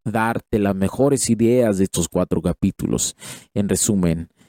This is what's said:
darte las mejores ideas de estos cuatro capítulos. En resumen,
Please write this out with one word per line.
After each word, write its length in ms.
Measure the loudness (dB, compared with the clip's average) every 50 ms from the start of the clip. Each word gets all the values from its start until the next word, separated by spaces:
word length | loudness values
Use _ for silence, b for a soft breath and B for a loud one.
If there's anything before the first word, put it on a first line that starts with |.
| -8
darte 540 | -4 -2 -2 0 0 -2 -4 -4 _ -2 0
las 180 | 0 0 0
mejores 540 | 0 -2 -2 0 0 2 2 2 2 0 0
ideas 480 | 0 2 4 4 4 4 4 2 2 2
de 60 | 0
estos 260 | 0 0 -2 -4 -2
cuatro 320 | -2 -2 -2 0 -2 -2
capítulos. 760 | -2 -2 -2 0 0 -2 -2 -2 -4 -2 -2 -2 -2 -4 -8 B B B B B B B B
En 160 | -4 -2 0
resumen, 600 | 0 0 0 0 0 2 2 0 0 -2 -4 -10 _ b b